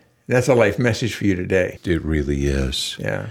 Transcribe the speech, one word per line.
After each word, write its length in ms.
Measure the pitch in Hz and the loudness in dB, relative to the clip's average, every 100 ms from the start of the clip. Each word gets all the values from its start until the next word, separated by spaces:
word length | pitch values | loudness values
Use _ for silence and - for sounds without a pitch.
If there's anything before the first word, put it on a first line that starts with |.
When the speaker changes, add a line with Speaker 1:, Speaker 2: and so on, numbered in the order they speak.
| _ _ - | _ _ -2
Speaker 1:
That's 200 | 123 123 | 0 4
a 60 | |
life 240 | 120 107 101 | 4 4 2
message 380 | 123 107 113 - | 0 0 -2 -2
for 100 | 104 | 0
you 100 | 90 | 0
today. 440 | 92 95 90 - | 2 0 0 -4
Speaker 2:
It 200 | - 82 | -2 -2
really 420 | 78 78 71 71 71 | 0 0 0 0 0
is. 500 | 67 65 - - - | 0 -2 -4 -6 -6
Speaker 1:
Yeah. 280 | - - 107 | -6 -6 -8